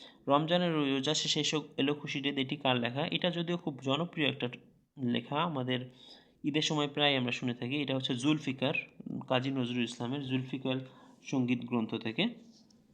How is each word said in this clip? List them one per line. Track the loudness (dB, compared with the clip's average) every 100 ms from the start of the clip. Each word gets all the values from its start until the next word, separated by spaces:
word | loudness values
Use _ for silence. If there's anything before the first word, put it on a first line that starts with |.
| -20 -10 2
রমজানের | 2 4 2 4
রোজা | 2 2 2 2
শেষে | 0 2 2
এসো, | 2 0 -4 -2
এলো | 0
খুশি | 0 -2 -2
ডেতে, | -2 -2
এটি | -2 0
কার | 2 2
লেখা? | 0 -2 -2
এটা | 0 0
যদিও | 0 -2 -2
খুব | -4 -4
জনপ্রিয় | 0 0 0 0 0
একটা | 0 -6 -6 -18 _ _ -4
লেখা, | -2 0 -2 -2
আমাদের | 0 -2 -2 -2 -4 -14 -20 -20 _ _
ঈদের | -2 0
সময় | 2 2 0
প্রায় | 4 4 4
আমরা | 2
শুনে | 0 -2
থাকি। | -2 -2 -2
এটা | 0 -2
হচ্ছে | 0 0
জুলফিকার, | 2 2 0 -2 0 -2 -6 -14 -10 -8 0
কাজী | 0 2
নজরুল | -2 0 0
ইসলামের | -2 -2 -4 -4 -2
জুলফিকার | -2 -2 -4 -2 -2 -4 -16 -20 -20
সঙ্গীত | -2 0 2 2
গ্রন্থ | 2 0 2
থেকে। | -2 -2 0 0 -2 -16 -20 _ -20 _